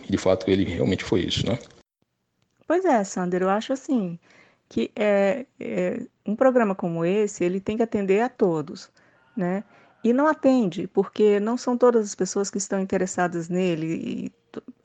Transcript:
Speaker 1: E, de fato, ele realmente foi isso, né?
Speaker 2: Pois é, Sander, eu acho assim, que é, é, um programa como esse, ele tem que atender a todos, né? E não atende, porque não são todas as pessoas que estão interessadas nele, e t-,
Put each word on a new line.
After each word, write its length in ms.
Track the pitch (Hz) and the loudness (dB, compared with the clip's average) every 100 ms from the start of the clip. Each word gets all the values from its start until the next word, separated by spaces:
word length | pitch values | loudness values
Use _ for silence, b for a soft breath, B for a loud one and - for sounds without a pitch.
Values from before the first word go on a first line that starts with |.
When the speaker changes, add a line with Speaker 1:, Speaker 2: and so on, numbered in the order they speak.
| - | -4
Speaker 1:
E, 40 | |
de 60 | 95 | -2
fato, 320 | - 92 - | 2 0 2
ele 160 | 95 90 | 2 2
realmente 380 | 87 71 95 | 0 0 0
foi 180 | - 107 | 0 0
isso, 240 | 85 - - | 0 -2 -2
né? 120 | 95 - - _ _ _ _ _ _ _ _ - | -4 -6 -20 _ _ _ _ _ _ _ _ -2
Speaker 2:
Pois 160 | 330 | 0
é, 180 | 381 247 | 4 2
Sander, 380 | 196 - 180 180 | 2 -2 -2 0
eu 80 | 185 | 0
acho 220 | 202 226 | 0 -2
assim, 480 | 262 - 262 185 170 b b b b _ | -6 -2 -2 -2 -6 b b b b _
que 240 | - 226 - | -6 -4 -2
é, 500 | 208 202 196 196 262 - | 2 2 2 0 -6 -12
é, 420 | - 202 180 - - _ - | -8 -4 -2 -4 -8 _ -6
um 100 | 214 | 0
programa 400 | 262 254 226 190 | 2 4 2 0
como 300 | 180 165 170 | -4 -2 0
esse, 400 | 202 208 - 175 | 0 0 -2 -2
ele 160 | 185 | -2
tem 160 | 190 220 | -4 -2
que 60 | |
atender 380 | 226 214 196 196 | -2 0 2 2
a 60 | 240 | 0
todos, 640 | - 202 160 147 - - _ b b b - | 0 0 0 -4 -10 -16 _ b b b -6
né? 280 | 175 190 - b b b | -4 -4 -8 b b b
E 80 | 220 | 0
não 160 | 247 302 | 2 2
atende, 600 | 302 269 262 208 175 185 | 2 4 4 2 -2 -4
porque 520 | - 196 - 214 202 | -2 -2 2 4 4
não 180 | 208 247 | 0 -2
são 200 | - 247 | -2 2
todas 280 | 247 233 208 | 4 4 2
as 100 | - | -2
pessoas 340 | 185 - 196 | -4 -2 -4
que 80 | 202 | -4
estão 240 | - 196 | -4 -4
interessadas 680 | 190 196 185 - 180 170 165 | 0 -2 -2 0 -2 -2 -4
nele, 400 | 175 185 165 160 | 0 0 0 -2
e 420 | 165 - - - - _ | -4 -6 -6 -8 -12 _
t-, 100 | - - - | -16 -16 -10